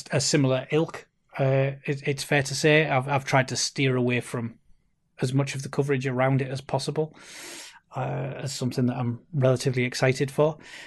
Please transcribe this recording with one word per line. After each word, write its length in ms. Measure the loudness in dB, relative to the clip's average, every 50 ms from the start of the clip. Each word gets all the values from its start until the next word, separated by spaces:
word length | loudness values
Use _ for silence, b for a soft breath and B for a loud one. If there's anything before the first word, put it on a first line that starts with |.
| -2 -2
a 80 | -2 0
similar 480 | 2 2 4 4 4 4 4 2 0 0
ilk. 360 | 0 0 0 0 -4 -10 -16 _ _ _ _ _ -4 -2
Uh, 340 | 0 2 2 2 2 0 -2 -4 -6
it, 160 | -6 -6 -4 -2 -4
it's 160 | -4 -2 -2
fair 180 | 0 0 0
to 140 | 0 0 -2
say 320 | 2 4 6 6 6 6 4
I've, 180 | 2 0 0 0
I've 180 | -2 -2 0
tried 240 | 2 2 2 2 2
to 60 | 0
steer 400 | -4 -4 -4 -2 0 0 2 2
away 240 | 2 2 2 0 0
from 360 | -2 -4 -6 -6 -6 -8 -10 -12 _ -20 -20 _ _ _ _ _ _ _ _ -4
as 120 | -2 0 2
much 200 | 0 0 0 -4
of 80 | -8
the 80 | -10 -6
coverage 380 | -2 -2 0 0 0 0 0 -2
around 340 | 0 0 2 2 2 2
it 80 | 0 -2
as 100 | -6 -8
possible, 560 | -6 -4 -4 -4 -2 -2 -2 -2 -4 -4 -6 B B B B B B B B B B B B B B B -8
uh, 380 | -6 -6 -4 -4 -4 -6 -6 -8 -8
as 140 | -8 -8 -6
something 340 | -4 -4 -4 0 0 0 0
that 100 | 0 0
I'm 220 | -2 -4 -4 -6 -8 _
relatively 520 | -2 2 2 4 2 2 0 0 0 0 0
excited 480 | -2 0 2 2 2 2 2 -2 -2
for. 260 | 2 2 2 2 2 -2 B B B B B